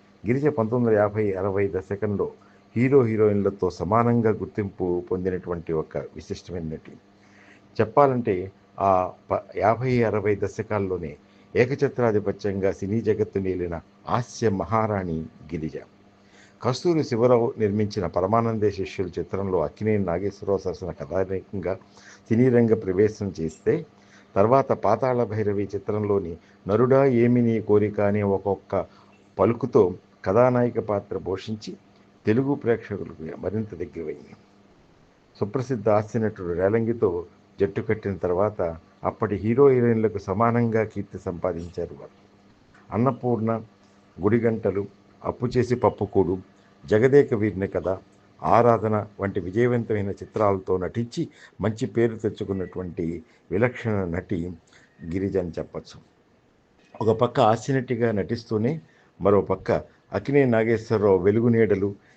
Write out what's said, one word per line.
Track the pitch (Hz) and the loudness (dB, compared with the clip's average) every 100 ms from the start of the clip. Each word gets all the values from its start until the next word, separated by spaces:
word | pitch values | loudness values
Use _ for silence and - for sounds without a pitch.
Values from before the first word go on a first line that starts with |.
| _ _ - | _ _ -2
గిరిజ | 131 147 | 0 0
పంతొమ్మిది | - 110 123 117 104 | 0 0 0 2 4
వందల | |
యాభై | 104 107 104 | 2 0 -2
అరవై | 92 101 98 98 | -2 -2 0 -2
దశకంలో | 92 - 101 107 95 87 - - - _ 113 | -2 -6 -4 -4 -2 -4 -8 -20 -20 _ -2
హీరో | 127 139 | 4 4
హీరోయిన్లతో | 117 110 107 101 98 98 90 | 4 4 2 2 0 0 -2
సమానంగా | - 87 113 117 120 110 | -2 0 2 4 2 2
గుర్తింపు | 101 92 - 98 - 92 87 87 | 0 -4 -6 -6 -4 -2 -2 -2
పొందినటువంటి | 92 92 90 87 85 80 | -4 -2 -4 -6 -8 -4
ఒక | 80 76 73 | -4 -4 -8
విశిష్టమైన | 67 - - 98 - 87 | -10 -12 -12 -12 -10 -10
నటి. | 80 78 - - _ _ _ - - - _ - | -8 -10 -14 -20 _ _ _ -20 -20 -20 _ -4
చెప్పాలంటే | 107 - 139 123 117 92 98 - _ - | 2 4 4 4 0 -2 -4 -12 _ 0
ఆ | 98 92 90 - - | 2 2 0 -6 -4
ప-, | 95 - 92 | -4 -4 0
యాభై | 98 117 131 123 | 2 2 0 2
అరవై | 110 104 98 101 | 2 0 0 0
దశకాల్లోనే | 101 - 101 107 98 90 80 73 _ - - 95 | -2 -6 -4 -2 -2 -4 -6 -14 _ -20 -2 0
ఏకఛత్రాధిపత్యంగా | 120 139 139 - 120 104 101 95 104 98 95 | 0 0 -2 0 0 0 -2 -4 -4 -2 -2
సినీ | 87 95 110 | -2 -4 -2
జగత్తు | 113 104 104 98 | 0 -2 -2 -4
నేలిన | 95 90 87 82 - _ 71 | -4 -4 -6 -8 -12 _ -4
హాస్య | 107 120 - 113 | -4 -4 -2 -2
మహారాణి | 95 82 110 110 101 92 80 | -2 -2 -2 0 -2 -4 -6
గిరిజ. | 80 - 80 87 78 - - _ _ _ _ - - _ | -8 -14 -12 -8 -8 -10 -16 _ _ _ _ -20 -20 _
కస్తూరి | 117 131 180 160 | -4 0 0 0
శివరావు | 120 113 123 120 117 - | 0 2 4 4 2 0
నిర్మించిన | 107 107 104 104 85 | 0 0 -2 -2 -4
పరమానందే | 90 95 113 113 110 101 | 0 2 2 0 0 -2
శిష్యులు | 92 92 - 90 87 | -2 -6 -6 -6 -6
చిత్రంలో | 82 95 98 90 | -6 -6 -2 0
అక్కినేని | 76 - 107 107 | -2 -2 0 0
నాగేశ్వరరావు | 90 87 98 - 98 95 | 0 -2 -4 -6 -2 -2
సరసన | 92 87 90 | -2 -6 -8
కథానాయకంగా | 80 - 92 92 95 - 101 87 95 - - - - - | -10 -4 -2 -2 -4 -8 -6 -6 -6 -10 -20 -20 -12 0
సినీ | 113 127 | 2 4
రంగ | 120 117 | 4 4
ప్రవేశం | 107 95 90 107 107 101 80 | 2 0 2 2 0 -8 -6
చేస్తే, | 80 - - 156 160 _ _ - _ | -6 -4 -2 -2 -4 _ _ -20 _
తర్వాత | 98 107 135 - | 2 4 4 2
పాతాళ | 107 98 110 131 123 | 0 0 0 0 0
భైరవి | 110 107 104 101 98 | -2 -2 -2 -2 -4
చిత్రంలోని | 98 - 104 104 98 85 82 _ _ 92 | -6 -4 -2 0 0 -2 -10 _ _ 0
నరుడా | 107 127 135 | 2 4 4
ఏమి | 139 117 120 123 | 4 4 4 4
నీ | 117 113 | 2 0
కోరిక | 104 104 104 104 | 4 4 4 0
అనే | 101 104 | 0 2
ఒక్కొక్క | 101 95 101 95 - 98 82 - _ _ _ - | 0 0 -2 -4 -2 -4 -4 -12 _ _ _ 0
పలుకుతో | 101 117 - 127 90 87 _ _ | 2 2 2 4 4 0 _ _
కథానాయిక | 95 104 127 123 120 117 | 0 4 4 4 0 -2
పాత్ర | 104 101 101 90 | -4 -4 -6 -8
పోషించి | 82 95 - 107 - - _ _ _ _ 107 | -6 -6 -8 -12 -12 -16 _ _ _ _ 0
తెలుగు | 113 135 | 0 0
ప్రేక్షకులకు | 139 117 110 - 98 82 80 80 - | -2 0 -2 -4 -10 -10 -12 -14 -8
మరింత | 90 107 110 | -6 -4 -6
దగ్గరయ్యింది. | 87 82 80 78 73 69 - _ _ _ _ _ _ _ _ _ - | -8 -10 -8 -10 -12 -16 -20 _ _ _ _ _ _ _ _ _ -8
సుప్రసిద్ధ | 101 131 123 123 107 | -4 -4 -4 -2 2
హాస్య | 107 104 120 | 2 0 -2
నటుడు | 107 104 87 | -2 -4 -6
రేలంగితో | 85 95 117 113 120 104 87 - _ _ - | 0 2 2 0 0 0 0 -8 _ _ -2
జట్టు | 98 113 | -2 -2
కట్టిన | 107 104 101 90 | -4 -2 -4 -4
తర్వాత | 90 90 104 104 85 82 - _ | -2 0 0 -2 -4 -6 -14 _
అప్పటి | 90 - 107 98 | -6 -2 -2 -2
హీరో | 107 120 143 | 0 4 6
హీరోయిన్లకు | 127 120 110 107 98 | 6 4 2 0 -2
సమానంగా | - 95 117 117 117 110 | -4 2 2 2 2 0
కీర్తి | 104 101 98 92 | -2 -6 -10 -10
సంపాదించారు | 95 85 90 82 85 87 82 | -8 -4 -4 -4 -8 -8 -10
వారు. | 71 - _ _ _ _ _ _ - - | -10 -20 _ _ _ _ _ _ -20 -6
అన్నపూర్ణ, | 104 131 123 123 110 110 113 113 _ _ _ _ - | 0 0 0 -2 0 0 -2 -6 _ _ _ _ -2
గుడిగంటలు, | 98 117 113 110 104 95 101 - _ _ | 2 2 2 0 -2 -2 -6 -12 _ _
అప్పు | - - 120 | -6 -4 -2
చేసి | 123 110 123 | 0 0 2
పప్పుకూడు, | 104 - 101 98 87 92 - _ _ _ - | 0 0 -2 0 0 -2 -8 _ _ _ 0
జగదేక | 107 131 143 - | 2 6 6 4
వీరుని | 110 107 90 95 | 0 -2 -2 -4
కథ, | 90 85 95 - _ _ - | -2 -4 -4 -8 _ _ -6
ఆరాధన | 76 104 120 113 110 107 101 - | 2 4 6 4 2 -2 -4 -6
వంటి | 98 95 | -4 -4
విజయవంతమైన | 87 101 123 120 113 107 98 | -4 0 2 0 -2 -4 -4
చిత్రాలతో | 92 92 107 104 98 92 92 | -8 -6 0 2 0 0 -2
నటించి | 87 117 120 - - - - - | -2 -4 -6 -6 -8 -10 -20 -6
మంచి | 101 110 117 | -4 -2 -2
పేరు | 113 117 107 | 0 0 0
తెచ్చుకున్నటువంటి | 107 - 95 95 90 - 90 80 82 85 - _ - | -4 -4 -6 -6 -6 -8 -8 -6 -6 -6 -12 _ -6
విలక్షణ | 92 123 120 113 104 | 0 0 -2 -4 -2
నటి | 90 92 87 90 87 82 _ _ _ - | -2 -6 -4 -6 -6 -10 _ _ _ -16
గిరిజ | 80 92 98 92 | -8 -4 -2 -2
అని | 87 80 | -4 -6
చెప్పచ్చు. | 71 80 - 80 - _ _ _ _ _ _ _ _ - | -10 -12 -14 -20 -20 _ _ _ _ _ _ _ _ -2
ఒక | 110 110 | 0 2
పక్క | 120 135 | 2 4
హాస్యనటిగా | 110 113 127 131 123 117 117 | 4 2 0 -2 -2 -2 0
నటిస్తూనే | 104 90 117 - 110 117 160 - _ _ - | 0 -2 -6 -4 -2 -2 -4 -10 _ _ -2
మరో | 95 104 | 2 4
పక్క | 92 92 - 82 - _ _ | 2 -2 -2 -2 -4 _ _
అక్కినేని | 98 107 143 131 | -6 0 2 4
నాగేశ్వరరావు | 113 113 113 110 110 101 95 | 4 2 0 0 2 4 6
వెలుగునీడలు, | 95 110 120 113 107 98 98 98 _ | 4 4 4 4 4 2 0 -4 _